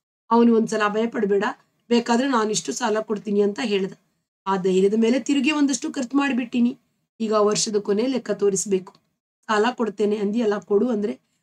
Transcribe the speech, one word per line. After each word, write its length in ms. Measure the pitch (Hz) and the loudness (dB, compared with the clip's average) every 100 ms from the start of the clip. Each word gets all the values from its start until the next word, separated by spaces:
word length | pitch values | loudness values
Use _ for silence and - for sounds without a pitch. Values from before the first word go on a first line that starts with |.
| _ _ - | _ _ 0
ಅವನು, 240 | 233 233 220 | 4 4 4
"ಒಂದ್ಸಲ 260 | 214 214 208 | 0 -2 -2
ಭಯ 200 | 214 233 | 0 -4
ಪಡ್ಬೇಡ, 360 | 254 202 202 226 - _ _ - | -2 0 0 -2 -6 _ _ -2
ಬೇಕಾದ್ರೆ 400 | 233 233 233 277 | 0 2 0 2
ನಾನಿಷ್ಟು 440 | 247 214 208 - | 0 0 -2 -4
ಸಾಲ 260 | 240 240 214 | -4 -2 -2
ಕೊಡ್ತೀನಿ" 420 | 220 208 214 202 | -2 -6 -2 0
ಅಂತ 180 | 202 202 | 0 -2
ಹೇಳ್ದ. 300 | 233 196 190 - _ _ _ _ 190 | -2 -2 -2 -8 _ _ _ _ -4
ಆ 100 | 190 | -2
ಧೈರ್ಯದ 360 | 185 185 202 | 2 4 4
ಮೇಲೆ 260 | 220 226 262 | 4 2 2
ತಿರುಗಿ 320 | - 285 262 | 0 0 2
ಒಂದಷ್ಟು 400 | 302 285 269 311 | 2 0 0 -6
ಖರ್ಚು 260 | 277 247 285 | -6 -2 0
ಮಾಡಿಬಿಟ್ಟಿನಿ. 600 | 277 240 240 247 240 - _ _ _ - | 0 -2 -2 0 0 -2 _ _ _ -8
ಈಗ 120 | 214 | -2
ವರ್ಷದ 440 | 214 208 208 220 208 | 2 2 0 -2 -2
ಕೊನೆ 320 | 208 202 262 | 0 0 0
ಲೆಕ್ಕ 240 | 254 - | -2 -4
ತೋರಿಸ್ಬೇಕು. 640 | 202 202 196 208 185 185 - _ _ _ _ - | 0 0 0 -2 -4 -4 -18 _ _ _ _ -2
"ಸಾಲ 180 | 214 233 | 0 0
ಕೊಡ್ತೇನೆ 440 | 247 214 196 208 214 | 0 -4 -2 -2 0
ಅಂದಿಯಲ್ಲ, 420 | 202 233 214 202 | -2 0 -2 -2
ಕೊಡು" 300 | - 208 247 | 0 0 2
ಅಂದ್ರೆ, 300 | 214 208 262 _ _ | 0 -4 -6 _ _